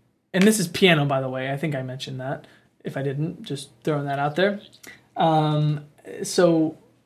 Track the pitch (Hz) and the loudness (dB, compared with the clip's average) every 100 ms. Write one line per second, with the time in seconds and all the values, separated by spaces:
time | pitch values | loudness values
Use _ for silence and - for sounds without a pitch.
0 | _ _ _ 190 202 220 170 - 190 160 | _ _ _ 2 4 4 -2 2 4 4
1 | 143 135 135 131 131 139 160 139 131 131 | 2 0 -2 -6 -6 -4 -4 -4 -6 -10
2 | - 131 131 156 - _ _ _ - 143 | -12 -10 -8 -10 -12 _ _ _ -10 -6
3 | 139 139 160 - - 139 - _ - 147 | -4 -4 -4 -6 -10 -10 -12 _ -4 -2
4 | 143 139 143 151 190 202 - - - - | -2 -2 -2 0 0 -2 -10 -20 -20 -20
5 | _ - 165 156 151 151 151 147 - _ | _ 0 2 4 2 2 0 -2 -6 _
6 | - - 196 - 175 165 156 - _ _ | -18 -10 -4 4 4 4 2 -2 _ _